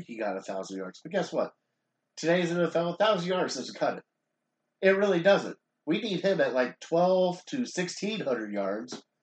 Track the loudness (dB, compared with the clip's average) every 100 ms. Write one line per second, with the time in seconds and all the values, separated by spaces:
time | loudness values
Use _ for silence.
0 | -10 -6 -4 -4 -6 -8 -6 -8 -10 -12
1 | -6 -4 -2 -2 -4 _ _ _ _ _
2 | _ -4 2 2 2 0 0 0 -2 2
3 | 2 2 0 0 -2 -4 -8 -2 -2 -2
4 | -12 _ _ _ _ _ _ 0 4 4
5 | 4 4 6 4 2 -12 _ _ -2 -2
6 | 0 0 0 2 2 2 0 -2 -2 2
7 | 4 4 2 0 -6 -6 -4 -4 -4 -4
8 | -4 -4 -2 -2 -4 -4 -2 -4 -8 -14
9 | _ _